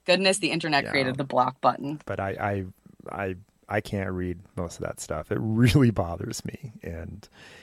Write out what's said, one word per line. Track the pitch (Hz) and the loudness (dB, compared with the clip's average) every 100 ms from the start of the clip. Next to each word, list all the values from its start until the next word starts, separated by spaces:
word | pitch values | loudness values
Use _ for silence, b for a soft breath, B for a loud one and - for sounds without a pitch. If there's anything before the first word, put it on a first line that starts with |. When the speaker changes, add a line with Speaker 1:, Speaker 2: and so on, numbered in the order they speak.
| - | 2
Speaker 1:
goodness | 180 190 190 | 4 4 2
the | 151 | 0
internet | 165 165 143 | 0 2 0
Speaker 2:
Yeah. | - | 2
Speaker 1:
created | 139 131 135 | 0 0 -2
the | |
block | 135 127 123 - | 0 0 0 2
button. | 135 - 139 151 - | 0 2 -2 -6 -6
Speaker 2:
But | 98 | -4
I, | 98 - 101 101 92 - - _ - | -4 -2 -2 -2 -4 -10 -20 _ -12
I, | 92 | -6
I, | 98 92 - _ - | -6 -6 -12 _ -4
I | 104 | -4
can't | - 101 95 | -2 -2 -2
read | 92 90 87 - - | -4 -4 -6 -10 -8
most | 85 - | -8 -6
of | - | -8
that | - | -8
stuff. | - 78 - | -6 -6 -4
It | 104 | -2
really | 113 110 120 151 123 | 0 4 6 8 6
<laughs> | |
bothers | 101 85 85 - - | 4 -2 -6 -8 -8
me, | - - 117 - | -10 -12 -14 -14
and, | 85 82 85 98 - b b b | -12 -10 -10 -14 -18 b b b